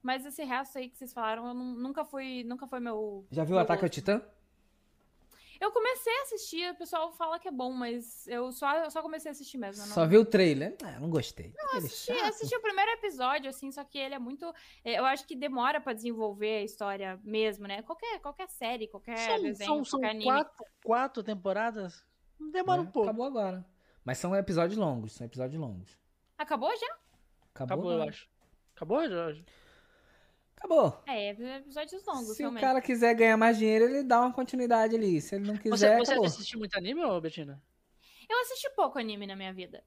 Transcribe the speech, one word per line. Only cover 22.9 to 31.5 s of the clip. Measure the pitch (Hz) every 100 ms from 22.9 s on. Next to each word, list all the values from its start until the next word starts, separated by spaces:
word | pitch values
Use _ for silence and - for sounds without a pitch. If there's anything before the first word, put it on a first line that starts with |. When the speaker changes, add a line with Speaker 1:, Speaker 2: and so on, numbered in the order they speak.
| 240 214
Speaker 2:
acabou | 220
agora. | 254 247 196 185 180 _ _ _
Mas | 123 127
são | 175
episódios | 196 196 170 170 214
longos, | 175 123 107
são | -
episódios | 117 123 131 160
longos. | 139 92 98 _ _ _ _ -
Speaker 1:
Acabou | 302 285 294 466
já? | 494 679 _ _ _ _ _
Speaker 2:
Acabou | - 127 -
Speaker 3:
Acabou, | 180
eu |
Speaker 2:
agora. | 165 151
Speaker 3:
acho. | - - _ _ _ _
Acabou, | - 160 254 320
Jorge? | 175 165 151 175 _ _ _ _ _ _ _ _ _ _
Speaker 2:
Acabou. | _ 381 320 175 - -
Speaker 1:
É, | 233 202
episódios | 208 247